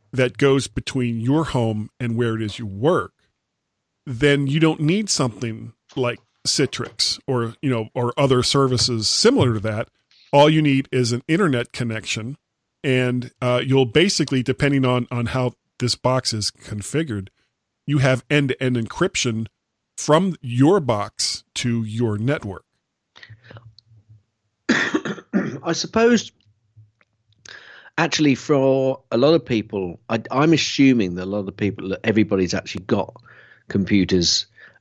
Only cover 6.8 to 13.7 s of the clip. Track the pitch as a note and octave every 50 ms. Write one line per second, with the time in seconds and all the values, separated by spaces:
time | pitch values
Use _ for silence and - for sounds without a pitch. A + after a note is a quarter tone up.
6.8 | A#2 - - - - - - - - - C3 A#2+ A#2 A2+ A2+ _ - C3+ B2 A2+
7.8 | A2 - - B2+ A#2+ A#2 - D3+ C#3 C3 C3 B2 A#2 - - C#3 C3+ B2+ B2+ A#2
8.8 | - C3 A#2+ A2+ G#2 - - - - A#3 C#4 A3+ D3 B2 A2 G#2 G2 A2 G#2 A2
9.8 | - - _ _ _ _ _ _ _ _ - C#3+ D3 D#3 D#3+ D#3 D3+ C#3+ C3+ C3+
10.8 | C3+ - - B2+ B2 A#2 A#2+ A#2+ - - D#3 F#3 G3+ D#3 B2+ A#2+ A#2+ - - -
11.8 | B2 A#2 A2 A2 A2 - - A2+ G#2+ B2 D3+ - _ _ _ _ _ _ _ _
12.8 | - C#3+ B2+ B2+ B2+ B2 B2 B2+ A#2+ A#2+ - - B2+ B2 B2 B2 C#3 C3